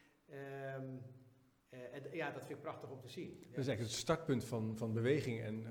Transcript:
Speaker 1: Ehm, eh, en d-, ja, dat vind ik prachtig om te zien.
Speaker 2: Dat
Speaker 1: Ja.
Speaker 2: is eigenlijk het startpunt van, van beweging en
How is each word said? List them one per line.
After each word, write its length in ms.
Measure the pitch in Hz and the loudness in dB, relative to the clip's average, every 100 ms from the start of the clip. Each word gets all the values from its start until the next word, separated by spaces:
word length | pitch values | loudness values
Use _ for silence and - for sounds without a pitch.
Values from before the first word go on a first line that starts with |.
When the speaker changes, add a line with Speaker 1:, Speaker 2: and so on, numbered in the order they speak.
| - _ - | -20 _ -14
Speaker 1:
Ehm, 560 | 139 139 139 135 135 131 127 107 - - - - _ _ | -10 -6 -4 -4 -4 -4 -6 -8 -14 -20 -20 -20 _ _
eh, 100 | 127 123 | -10 -8
en 100 | 143 | -8
d-, 100 | 135 | -6
ja, 160 | 165 147 | -2 -2
dat 140 | 135 | -2
vind 120 | - 147 | -6 -6
ik 20 | |
prachtig 280 | 156 139 127 | -6 -6 -8
om 100 | 135 | -10
te 80 | - | -8
zien. 200 | 185 151 | -6 -6
Speaker 2:
Dat 80 | - | -8
Speaker 1:
Ja. 80 | - | -6
Speaker 2:
is 60 | |
eigenlijk 260 | 143 131 110 | 0 2 2
het 100 | 113 | 0
startpunt 540 | - - 160 - 123 | 0 4 4 6 2
van, 320 | - 117 110 107 | 4 2 2 2
van 160 | 113 | 2
beweging 480 | 113 120 147 127 113 | 4 6 6 4 0
en 240 | 107 110 113 | 0 -2 -4